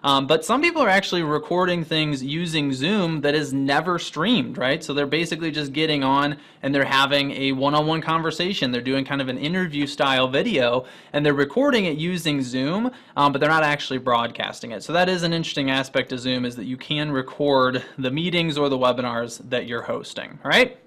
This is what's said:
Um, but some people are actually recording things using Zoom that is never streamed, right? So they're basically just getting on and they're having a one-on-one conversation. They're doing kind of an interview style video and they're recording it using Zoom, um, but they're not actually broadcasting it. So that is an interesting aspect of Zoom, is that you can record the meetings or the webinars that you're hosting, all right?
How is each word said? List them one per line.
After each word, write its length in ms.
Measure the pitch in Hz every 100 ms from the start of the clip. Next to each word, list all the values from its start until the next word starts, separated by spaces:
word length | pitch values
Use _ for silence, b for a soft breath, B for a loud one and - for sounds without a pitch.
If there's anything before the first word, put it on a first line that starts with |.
Um, 220 | - - 139
but 180 | 160
some 180 | - 240
people 180 | 339 330
are 80 | 233
actually 360 | 196 190 180
recording 580 | 156 147 151 175 180 175
things 380 | 156 160 151 139
using 500 | 127 156 175 156 143
Zoom 480 | 131 151 214 170 160
that 120 | 143
is 180 | 147 139
never 460 | 135 139 143 165 170
streamed, 600 | - 147 185 233 117 120
right? 260 | 127 147
So 100 | -
they're 120 | 143 143
basically 440 | 151 165 160 165
just 220 | 151 143
getting 320 | 139 156 147
on 320 | 135 139 147 139 B B
and 100 | 135
they're 120 | 139
having 480 | 135 135 135 143 139
a 180 | 127 135
one-on-one 500 | 131 139 151 151 160
conversation. 720 | 156 165 160 160 180 196 131
They're 100 | 123
doing 240 | 123 135
kind 160 | 135 139
of 80 | 131
an 100 | 127
interview 500 | 147 185 180 147 143
style 400 | - 139 131 131
video 560 | 135 220 165 120 127 B B B
and 140 | 147 147
they're 80 |
recording 520 | 143 139 240 285 240 185
it 120 | 151
using 440 | 170 180 156 143
Zoom, 500 | 127 127 139 190 240 B B -
um, 160 | 143
but 80 | 135
they're 100 | 151
not 140 | 160
actually 340 | 151 147 - 131
broadcasting 720 | 127 117 117 - 98 - 117
it. 140 | 107
So 80 | -
that 160 | 165 180
is 160 | 185
an 80 | 170
interesting 380 | 165 160 151 135
aspect 420 | 135 131 135 123
of 80 | 127
Zoom, 240 | 127 127
is 100 | 123 120
that 100 | 117
you 100 | 127
can 340 | - 151 151
record 720 | 135 131 - 147 135 127 127 B -
the 140 | 127
meetings 460 | 139 180 170 165 147
or 120 | 143
the 100 | 131
webinars 640 | 127 123 123 117 117 - 120
that 160 | 123 117
you're 160 | 120
hosting, 560 | - 120 - - - -
all 60 | 135
right? 280 | 185 247 -